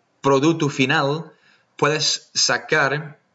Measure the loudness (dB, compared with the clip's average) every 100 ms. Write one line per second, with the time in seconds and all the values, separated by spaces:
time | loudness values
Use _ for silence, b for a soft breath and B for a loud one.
0 | _ _ 2 2 4 2 0 0 0 2
1 | 0 -2 -8 b b b b -2 0 0
2 | -2 -4 -6 -4 -2 -2 0 0 0 -2
3 | -8 -16 _